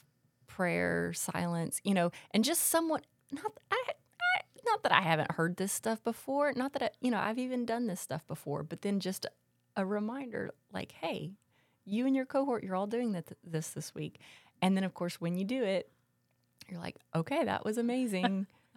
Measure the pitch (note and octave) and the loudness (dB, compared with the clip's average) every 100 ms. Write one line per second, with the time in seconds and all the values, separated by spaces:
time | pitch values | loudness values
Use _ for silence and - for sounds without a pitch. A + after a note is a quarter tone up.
0 | _ _ _ _ - - F3+ E3+ F3 E3+ | _ _ _ _ -12 -2 0 2 2 2
1 | F3 E3+ - E3+ F3 E3+ E3 - - F#3+ | 0 -2 -4 -2 0 0 -2 -2 2 4
2 | F3 - - G#3+ B3 E4 - E4 E4 D4+ | 4 0 -2 2 4 2 4 4 2 0
3 | - _ _ C#4+ G4+ - - A4+ B4+ D#5 | -4 _ _ -8 -8 -10 -2 -2 -2 -6
4 | _ - F5 F#5 - - A4+ G#4 - - | _ -2 0 0 -2 -4 0 2 6 6
5 | F3+ D#3+ D3 - E3 F3 F#3+ - A3 A3 | 6 4 2 0 0 0 -2 -2 -2 -2
6 | A#3 A3+ - C4+ D4 B3+ C4+ - - - | -2 -6 -2 0 2 0 -2 -2 -4 -2
7 | B3+ G#3+ G3+ A3+ B3+ B3+ A#3 A#3 A#3+ F3 | 0 2 0 0 -2 -2 0 0 0 -2
8 | - D#3+ - D#3+ - D3 D#3 E3+ G3+ G3+ | -4 -6 -6 -8 -4 -4 -4 -4 -2 0
9 | F#3 F#3+ - - _ _ _ - F#3+ G#3 | 0 -4 -8 -10 _ _ _ -4 -2 -2
10 | G#3+ C4 C4 G#3 G3 - _ F#3+ - - | -2 -4 -6 -6 -6 -8 _ -10 -10 -6
11 | E3 A#2+ D#3 G3 _ _ _ _ - G#3 | -4 -4 -6 -10 _ _ _ _ -4 0
12 | C4 C4+ C4 C#4 C#4 A#3 F#3+ F#3 G#3 A#3 | 4 2 2 0 0 0 -2 -2 0 0
13 | A#3+ F#3 - - - D#3+ D#3+ - - - | 0 -2 -4 -12 -6 -4 -4 -6 -8 -6
14 | D3+ - - - - _ F#3 F#3+ F#3+ - | -8 -10 -20 -20 -20 _ 2 4 0 -2
15 | F3 - E3+ F3+ F#3+ C4 G#3+ F#3 - _ | -4 -2 -2 0 0 0 2 0 -2 _
16 | _ _ _ _ _ _ - F3 E3+ - | _ _ _ _ _ _ -14 -10 -10 -10
17 | _ D#3+ D#3+ D4 C#4+ F#2+ - A3+ A#3 B3+ | _ -4 0 0 0 0 -2 -2 0 0
18 | B3 F#3 F#3 F#3+ G3 _ _ | 0 2 2 0 -4 _ _